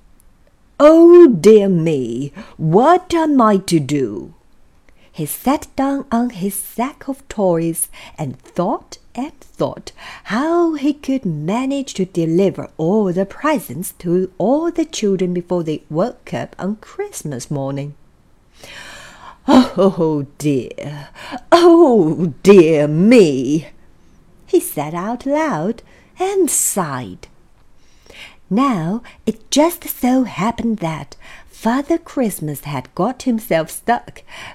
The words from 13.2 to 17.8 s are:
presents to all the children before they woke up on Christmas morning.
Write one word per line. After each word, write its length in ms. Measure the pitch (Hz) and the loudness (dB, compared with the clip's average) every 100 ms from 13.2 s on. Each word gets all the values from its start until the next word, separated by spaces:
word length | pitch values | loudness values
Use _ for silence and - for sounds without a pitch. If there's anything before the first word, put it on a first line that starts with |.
presents 720 | 196 - 294 285 - 127 190 - | -4 -4 -4 -4 -6 -10 -12 -10
to 300 | 180 180 185 - | -4 -2 -2 -4
all 340 | 185 285 339 | -2 0 -2
the 140 | 320 | -4
children 480 | 311 - 208 190 180 | -6 -4 -2 -2 -2
before 300 | 180 175 180 | -4 -4 -4
they 200 | 160 151 - | -4 -8 -6
woke 460 | 151 226 - - | -4 -4 -6 -12
up 200 | 120 - - | -10 -10 -10
on 180 | 185 214 | -8 -10
Christmas 680 | - - 415 - 156 131 - | -12 -12 -12 -12 -10 -10 -8
morning. 440 | 143 135 139 | -8 -6 -8